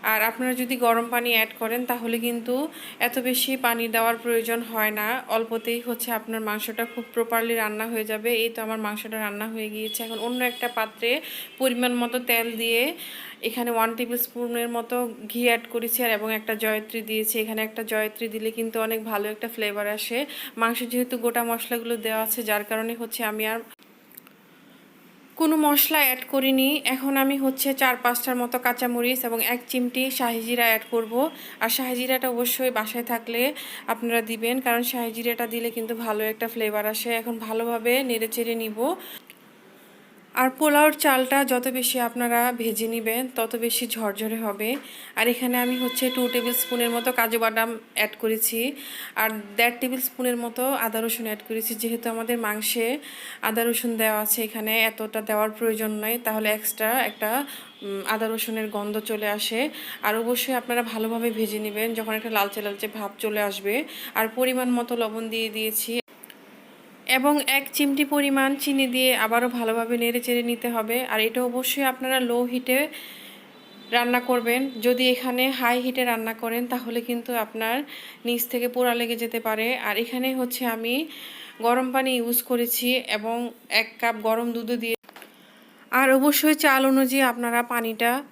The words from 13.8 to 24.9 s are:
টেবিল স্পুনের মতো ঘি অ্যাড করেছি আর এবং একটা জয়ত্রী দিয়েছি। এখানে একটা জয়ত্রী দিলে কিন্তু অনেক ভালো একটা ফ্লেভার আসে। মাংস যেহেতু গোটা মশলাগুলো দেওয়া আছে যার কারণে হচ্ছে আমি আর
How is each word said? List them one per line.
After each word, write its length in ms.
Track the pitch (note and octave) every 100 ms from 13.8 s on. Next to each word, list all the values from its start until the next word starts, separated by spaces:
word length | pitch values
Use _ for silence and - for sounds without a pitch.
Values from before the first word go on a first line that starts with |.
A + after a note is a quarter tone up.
| A3+
টেবিল 240 | A#3 A#3+ A#3+
স্পুনের 460 | - A#3+ A#3+ A#3+ A#3+ A#3
মতো 200 | A3+ B3 B3 A3 G#3
ঘি 140 | A#3+ A#3+
অ্যাড 180 | A#3 A#3
করেছি 280 | A#3 A3+ A#3
আর 80 | A#3+ G#3+
এবং 100 | A3 A3
একটা 160 | A3 A3
জয়ত্রী 360 | A3 G#3+ G#3+ A#3
দিয়েছি। 320 | G#3+ A3 G#3+ A#3
এখানে 220 | G#3+ A3
একটা 200 | A3 A3
জয়ত্রী 420 | A3 G#3+ G#3+ G#3+ A3+
দিলে 220 | G#3+ A3 A3+
কিন্তু 180 | A3+ A3+ A3
অনেক 140 | A3+ A3
ভালো 160 | G#3 G#3+
একটা 200 | G#3+ A#3
ফ্লেভার 380 | A#3 G#3 G3+ G#3
আসে। 300 | G#3+ - A#3 D4 - C4+ A3
মাংস 220 | A3+ A#3 A#3+
যেহেতু 240 | B3 B3 B3
গোটা 240 | A#3 A#3
মশলাগুলো 500 | A#3 A#3 - A#3+ A3+ A#3
দেওয়া 180 | A3 A3
আছে 180 | A3 A#3
যার 220 | G#3+ G#3 G#3
কারণে 220 | A3 A3+
হচ্ছে 260 | A#3 A3+ -
আমি 200 | A3 G#3+ A3
আর 140 | A3+ A3+ - - - - - - - - - - - -